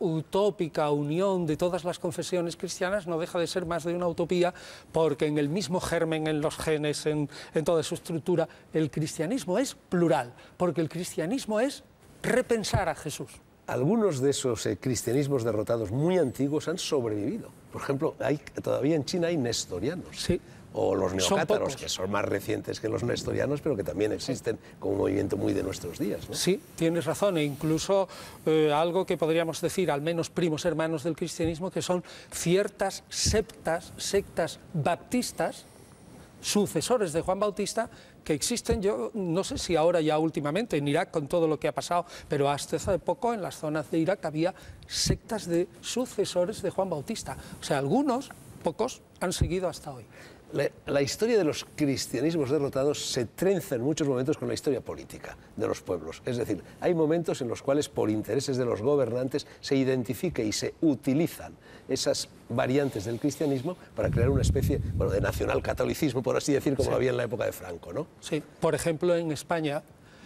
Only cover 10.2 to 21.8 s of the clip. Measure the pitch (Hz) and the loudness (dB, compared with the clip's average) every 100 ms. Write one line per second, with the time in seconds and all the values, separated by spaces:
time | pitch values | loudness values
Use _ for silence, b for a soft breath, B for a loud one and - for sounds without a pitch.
10.2 | 123 - B - 180 160 156 160 180 - | 2 -10 B -2 0 0 -2 -4 -6 -4
11.2 | 160 254 208 214 269 - - - - - | -2 -2 0 0 0 -2 -14 -20 -20 -6
12.2 | - 233 - 233 190 220 175 143 151 - | 0 2 2 0 2 2 2 -2 -6 -8
13.2 | 139 - - - - 120 143 226 202 135 | -10 -14 -20 -16 -4 0 4 4 4 4
14.2 | 139 135 127 113 113 104 131 113 - 131 | 2 2 0 0 0 0 0 0 2 2
15.2 | 139 135 113 107 104 117 107 123 160 180 | 2 2 2 0 0 0 0 0 2 4
16.2 | 135 104 139 147 151 185 - 147 117 107 | 2 0 0 0 -2 -4 -2 0 0 -2
17.2 | 110 196 - - - - - 139 147 - | -2 -4 -8 -18 -14 -8 -4 -2 -2 -2
18.2 | 117 147 - - 117 113 135 165 - 185 | 0 -2 -4 -6 -2 0 2 2 0 0
19.2 | 165 170 120 110 - 90 120 175 - - | 0 2 0 -2 -4 -4 -4 -4 -8 -6
20.2 | - 180 B B B - 101 98 92 95 | -2 -2 B B B 0 2 2 2 2
21.2 | 90 - 165 - - 135 | 2 2 2 2 0 -4